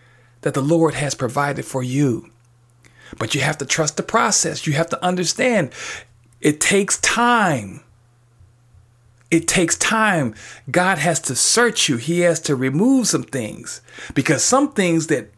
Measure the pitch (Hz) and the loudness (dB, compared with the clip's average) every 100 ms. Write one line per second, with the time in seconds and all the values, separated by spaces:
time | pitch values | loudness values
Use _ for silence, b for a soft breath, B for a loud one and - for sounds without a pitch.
0 | b b b b 147 139 135 165 160 139 | b b b b -4 -2 2 4 2 0
1 | 147 - 127 135 143 135 - 135 127 131 | -4 -2 -4 -2 -2 -2 -6 -6 -2 2
2 | 143 - - _ _ _ _ _ - B | 2 2 -6 _ _ _ _ _ -20 B
3 | B B 110 151 135 147 135 - 151 - | B B -4 -2 -2 -2 -4 -2 -2 -4
4 | 180 220 247 - - 147 - 143 170 - | -2 0 2 0 -2 -4 -2 -2 -2 -2
5 | 180 180 180 - 254 226 143 - B B | -2 -2 -2 0 0 0 -2 -6 B B
6 | B B _ _ - 151 - 196 202 - | B B _ _ 0 0 2 2 0 0
7 | - - 240 240 196 135 101 - - _ | 0 2 2 2 2 0 -4 -14 -20 _
8 | _ _ _ _ - _ _ - _ _ | _ _ _ _ -20 _ _ -20 _ _
9 | _ _ - 170 165 - 170 - - 220 | _ _ -2 0 2 0 0 0 0 2
10 | 220 175 127 107 B B B 147 180 180 | 2 2 -2 -6 B B B 2 2 2
11 | 156 165 - 127 - - 240 - - 123 | 0 0 -2 -2 2 4 2 2 0 0
12 | 123 175 175 160 - 139 131 139 226 269 | 0 2 2 2 0 0 0 2 4 4
13 | 220 151 127 135 110 - - - - B | 2 0 -2 -6 -6 -10 -14 -16 -16 B
14 | B - 131 135 - 262 285 - 180 165 | B -2 0 2 2 2 2 2 2 2
15 | 156 143 110 | 0 -2 -4